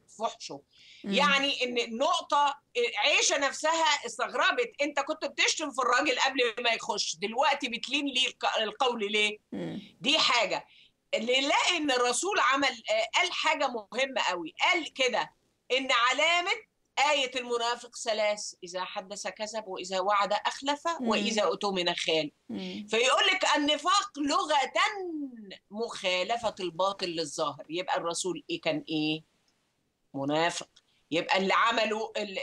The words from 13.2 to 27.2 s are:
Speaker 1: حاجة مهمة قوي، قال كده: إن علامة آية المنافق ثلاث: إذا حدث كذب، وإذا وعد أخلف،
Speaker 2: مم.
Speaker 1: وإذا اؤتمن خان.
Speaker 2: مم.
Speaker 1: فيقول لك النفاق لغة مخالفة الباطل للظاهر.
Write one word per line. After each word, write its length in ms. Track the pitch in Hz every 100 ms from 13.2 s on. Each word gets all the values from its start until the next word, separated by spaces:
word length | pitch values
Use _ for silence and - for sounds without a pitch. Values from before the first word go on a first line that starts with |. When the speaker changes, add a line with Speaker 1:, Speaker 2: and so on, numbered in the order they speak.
| 359
Speaker 1:
حاجة 360 | - 311 294 269
مهمة 540 | 240 202 233 269 233
قوي، 320 | 160 180 165 -
قال 320 | 311 359 277
كده: 380 | - 254 202 151 _ _ _ -
إن 160 | 254 269
علامة 600 | 240 240 262 311 349 359 453 - _ _ - 285
آية 200 | 285 254 262
المنافق 560 | 240 240 233 240 247 -
ثلاث: 580 | 240 214 208 208 - -
إذا 200 | 175 180
حدث 440 | 185 208 190 202 190
كذب، 400 | - 214 220 190
وإذا 320 | 185 180 190
وعد 340 | 190 202 202
أخلف، 540 | 202 247 - 269 285 339
Speaker 2:
مم. 200 | 320 233
Speaker 1:
وإذا 340 | 208 208 214
اؤتمن 500 | 180 190 208 190 180 -
خان. 360 | - 160 151 - -
Speaker 2:
مم. 380 | 202 185 202 208
Speaker 1:
فيقول 380 | 220 254 659 392
لك 180 | 370 320 294
النفاق 640 | 294 285 349 392 - 277
لغة 520 | 285 349 320 285 262 320 427 415 359 311 277 226 202 - _
مخالفة 840 | 208 233 - 190 180 180 233 214 208
الباطل 480 | 180 165 190 196 180
للظاهر. 580 | 165